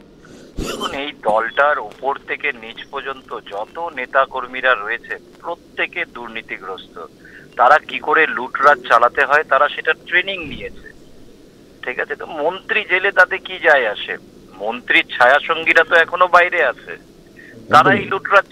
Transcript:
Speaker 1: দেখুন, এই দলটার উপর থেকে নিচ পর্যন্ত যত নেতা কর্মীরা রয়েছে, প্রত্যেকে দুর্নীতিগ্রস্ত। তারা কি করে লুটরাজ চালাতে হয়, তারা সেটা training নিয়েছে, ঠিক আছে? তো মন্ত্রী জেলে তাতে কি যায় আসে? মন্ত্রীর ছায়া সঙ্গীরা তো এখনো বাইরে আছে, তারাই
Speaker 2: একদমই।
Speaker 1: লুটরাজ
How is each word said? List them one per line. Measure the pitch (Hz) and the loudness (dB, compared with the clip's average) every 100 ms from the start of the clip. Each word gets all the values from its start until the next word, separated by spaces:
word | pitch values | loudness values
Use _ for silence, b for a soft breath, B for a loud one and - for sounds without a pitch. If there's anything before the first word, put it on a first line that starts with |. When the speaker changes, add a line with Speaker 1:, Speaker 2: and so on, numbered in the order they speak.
| - - B B B - | -20 -20 B B B -8
Speaker 1:
দেখুন, | - - - | -8 -6 -6
এই | 139 147 143 | -6 -8 -6
দলটার | 110 107 113 - 143 139 | -2 0 0 0 2 0
উপর | 107 - 131 139 - | -4 -6 -4 -4 -6
থেকে | 139 147 | -6 -6
নিচ | 120 110 113 - | -8 -14 -16 -12
পর্যন্ত | 139 131 131 127 117 - | -10 -10 -12 -12 -14 -10
যত | 101 110 165 170 127 | -10 -10 -8 -10 -8
নেতা | 123 135 | -4 -2
কর্মীরা | 127 131 123 127 127 | 0 -4 -8 -4 0
রয়েছে, | 113 104 117 - 101 - - | 0 -2 -8 -8 -14 -14 -16
প্রত্যেকে | 165 170 - - 160 175 156 | -12 -12 -12 -8 -6 -6 -10
দুর্নীতিগ্রস্ত। | 123 117 113 110 107 95 95 - 90 80 - B B B - | -10 -12 -12 -12 -12 -12 -12 -14 -18 -18 -20 B B B -2
তারা | 123 151 | 2 2
কি | - 131 | 2 -8
করে | 151 156 147 | 0 2 2
লুটরাজ | - 127 - 143 143 | -2 -6 2 4 4
চালাতে | 127 117 120 151 | 4 4 4 2
হয়, | 131 147 | 2 2
তারা | 156 135 143 | 2 2 2
সেটা | - 160 156 - | 0 -4 -4 -2
training | 175 190 190 147 | -2 -2 -8 -10
নিয়েছে, | 113 98 - - - - - - - - - - - - | -10 -12 -14 -20 -20 -20 -20 -20 -20 -20 -20 -20 -12 -10
ঠিক | 123 | -6
আছে? | - 147 | -6 -8
তো | - | -10
মন্ত্রী | 160 151 185 - 214 196 | -4 -4 -4 -4 -4 0
জেলে | 185 196 | 0 0
তাতে | 185 180 185 | 2 2 2
কি | - 185 | -8 -2
যায় | 160 143 110 | 4 4 2
আসে? | 101 - 90 - - - 95 | -4 -8 -10 -12 -20 -20 -10
মন্ত্রীর | 104 123 - 160 - - | -8 -8 0 0 0 2
ছায়া | 123 143 | 4 4
সঙ্গীরা | 156 160 165 165 | 2 -4 2 2
তো | 160 | 4
এখনো | 170 156 175 180 | 4 2 2 4
বাইরে | 175 175 170 | 6 4 2
আছে, | 139 - 90 82 - - - - B B - | 0 -2 -12 -16 -18 -20 -20 -20 B B 4
তারাই | 147 185 202 | 6 6 2
Speaker 2:
একদমই। | 190 | -2
Speaker 1:
লুটরাজ | 190 - 196 - | -6 2 2 4